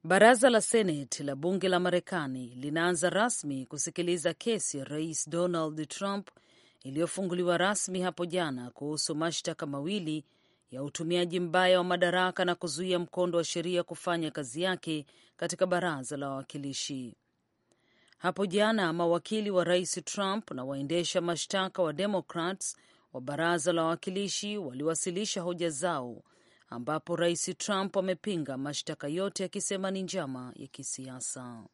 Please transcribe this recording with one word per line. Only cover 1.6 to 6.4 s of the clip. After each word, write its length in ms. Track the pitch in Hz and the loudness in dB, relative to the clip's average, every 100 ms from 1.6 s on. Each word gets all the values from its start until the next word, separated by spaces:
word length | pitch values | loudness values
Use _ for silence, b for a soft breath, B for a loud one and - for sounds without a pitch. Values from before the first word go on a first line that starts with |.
| 185 | 2
la 120 | 180 | 2
Marekani 640 | 180 180 - 180 139 131 123 123 | 4 2 0 -4 -4 -6 -8 -8
linaanza 540 | 143 156 175 175 175 | -4 2 2 2 2
rasmi 560 | 175 240 - 147 135 127 | 2 2 0 -4 -4 -6
kusikiliza 680 | 147 - 170 175 175 165 | -6 -4 -2 0 2 0
kesi 440 | 160 233 214 - 143 | -2 -2 -2 -2 -6
ya 60 | |
Rais 460 | 131 151 165 151 151 | -6 -4 -4 -4 -4
Donald 580 | 170 180 175 156 156 147 | 0 0 0 -2 -4 -6
Trump 400 | - 196 202 196 b | -4 -4 -4 -8 b